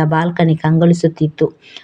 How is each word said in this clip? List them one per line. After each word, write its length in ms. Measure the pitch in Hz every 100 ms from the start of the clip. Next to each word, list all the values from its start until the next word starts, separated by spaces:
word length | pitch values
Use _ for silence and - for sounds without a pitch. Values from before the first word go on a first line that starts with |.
ಬಾಲ್ಕನಿ 520 | 156 160 170 175 165 160
ಕಂಗೊಳಿಸುತ್ತಿತ್ತು. 960 | 156 160 175 170 165 160 151 - 156 - - -